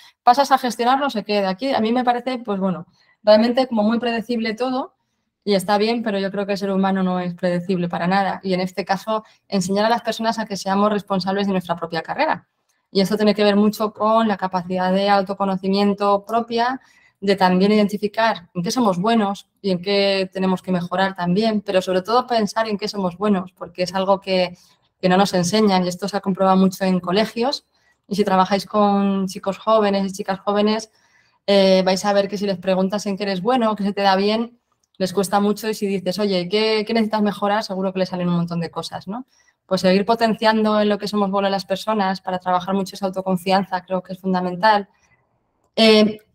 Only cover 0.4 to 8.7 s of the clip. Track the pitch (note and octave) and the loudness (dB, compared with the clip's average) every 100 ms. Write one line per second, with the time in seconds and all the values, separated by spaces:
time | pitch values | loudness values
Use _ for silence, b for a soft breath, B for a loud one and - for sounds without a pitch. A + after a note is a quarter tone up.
0.4 | C#4 C4+ B3+ G#3+ A#3+ C4+ C#4+ A3 G3+ G#3 | 4 2 2 -2 0 2 0 -4 -2 0
1.4 | F#3+ F#3+ C4+ C4+ A3 A#3+ B3 A#3+ A#3+ B3+ | 0 -2 -2 -2 0 0 0 -2 -4 -8
2.4 | A#3 G3+ F#3+ E3 F3 b b b - G#3+ | -6 -4 -2 -4 -8 b b b 4 4
3.4 | A#3 B3 B3+ A3+ G#3 A#3 A#3+ A#3 G#3+ A#3+ | 6 2 0 0 0 0 -2 -4 -4 -4
4.4 | A3 A3 B3 B3+ D#4+ _ _ _ _ _ | -4 -4 -4 -4 -6 _ _ _ _ _
5.4 | - G3 F3 G#3 G#3+ A#3+ A3+ G3 G3 G3 | 0 0 2 0 2 0 -2 -4 -4 -4
6.4 | G3 G3+ G3 F#3+ F#3+ F#3+ F#3 F3+ F3+ F3 | -4 -4 -2 0 0 0 0 -2 -4 -4
7.4 | F#3 F3 F3 F#3 F3 F3 F3 G3 F#3+ F#3 | -2 -2 -2 -2 -2 -2 0 0 0 -4
8.4 | F#3+ F3+ F#3 | -2 -2 -2